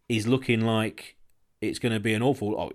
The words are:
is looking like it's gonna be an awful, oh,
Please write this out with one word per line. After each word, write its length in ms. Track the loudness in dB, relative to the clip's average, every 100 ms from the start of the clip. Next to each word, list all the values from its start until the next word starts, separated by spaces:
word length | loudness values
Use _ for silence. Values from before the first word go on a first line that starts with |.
| -4
is 200 | -2 2
looking 340 | 0 2 2
like 540 | 2 2 0 -6 -16 -20 -20 _ _ _
it's 180 | -6 -2
gonna 200 | -2 0
be 140 | 0
an 80 | 2
awful, 340 | 2 0 -2 -4
oh, 120 | -6